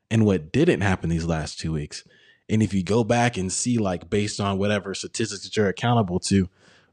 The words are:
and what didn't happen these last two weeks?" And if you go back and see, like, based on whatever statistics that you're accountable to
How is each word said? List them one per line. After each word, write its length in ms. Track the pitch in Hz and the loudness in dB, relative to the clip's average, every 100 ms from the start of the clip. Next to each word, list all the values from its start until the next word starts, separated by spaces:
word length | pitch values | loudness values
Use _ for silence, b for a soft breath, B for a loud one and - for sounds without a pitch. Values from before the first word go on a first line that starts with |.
| _ | _
and 160 | 113 107 | 2 4
what 260 | 92 78 | 2 0
didn't 300 | 123 170 98 | 2 2 4
happen 260 | 98 92 82 | 2 0 0
these 160 | 82 | -2
last 340 | 82 80 76 - | 0 -2 -4 -8
two 140 | 82 | -6
weeks?" 320 | 80 76 - - b b b - | -6 -6 -12 -18 b b b -2
And 120 | 107 | 0
if 120 | 104 | 2
you 80 | 98 | 0
go 200 | 87 110 | 0 0
back 360 | 110 120 120 98 | 2 2 2 0
and 120 | 92 | -4
see, 280 | - 127 120 | -4 -2 0
like, 320 | 98 90 - | 0 -2 -2
based 300 | 104 104 - | -2 -2 -2
on 180 | 101 95 | -2 0
whatever 340 | 101 104 95 | 0 0 -2
statistics 500 | 95 92 - 110 101 | -8 -8 -6 -6 -6
that 120 | 98 110 | -6 0
you're 120 | 101 | 0
accountable 520 | - 120 120 98 90 | 0 2 2 2 -2
to 300 | - 98 90 b b b b | 2 2 2 b b b b